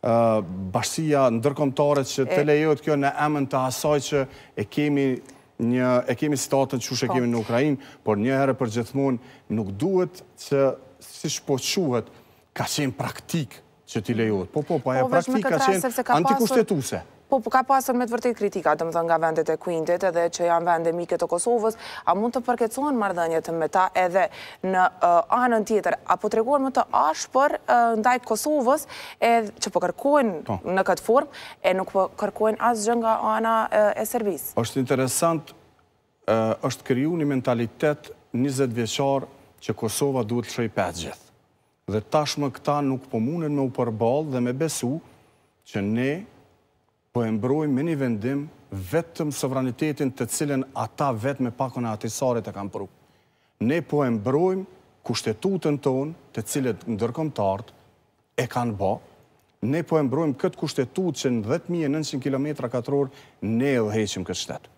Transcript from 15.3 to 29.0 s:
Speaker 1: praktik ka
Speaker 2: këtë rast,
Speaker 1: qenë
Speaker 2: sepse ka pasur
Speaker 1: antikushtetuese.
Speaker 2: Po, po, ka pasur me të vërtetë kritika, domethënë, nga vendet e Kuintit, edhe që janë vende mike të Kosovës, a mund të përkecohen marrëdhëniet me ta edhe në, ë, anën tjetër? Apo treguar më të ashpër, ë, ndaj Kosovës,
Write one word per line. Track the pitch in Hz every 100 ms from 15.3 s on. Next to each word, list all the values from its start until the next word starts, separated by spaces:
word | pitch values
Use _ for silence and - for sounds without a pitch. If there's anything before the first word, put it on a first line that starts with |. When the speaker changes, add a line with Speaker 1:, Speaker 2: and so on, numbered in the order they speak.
| 254
Speaker 1:
praktik |
ka | 196
Speaker 2:
këtë | -
rast, | -
Speaker 1:
qenë | 190
Speaker 2:
sepse | 254 233
ka | 240
pasur | 247 254
Speaker 1:
antikushtetuese. | 269 226 262 220 175 127 90 - - _
Speaker 2:
Po, | 269
po, | 226
ka | 254
pasur | 262 269 262
me | 247 247
të |
vërtetë | 240 247 233
kritika, | 202 185 160
domethënë, | 156 165 170
nga | 165 165
vendet | 165 160 156
e | 156
Kuintit, | - 170 160 175
edhe | 185 170 170
që | - 175
janë | 170
vende | 170 165 165
mike | 170 175 175
të | 170
Kosovës, | 175 240 240 220 214 - - -
a |
mund | 180 226
të | 254
përkecohen | 240 240 226 254 285 262
marrëdhëniet | 202 175 165 160 156
me | 165 156
ta | 190 185
edhe | - 180 180 170 - - -
në, | 185 185 185 -
ë, | 175 170 -
anën | 240 247 226
tjetër? | 208 214 175 - -
Apo | 180 214
treguar | 220 220 285
më | 269
të | 262 -
ashpër, | - 285 311 - 254 285 - -
ë, | 240 233 226
ndaj | 233 240
Kosovës, | - 220 302 302 240 277 - -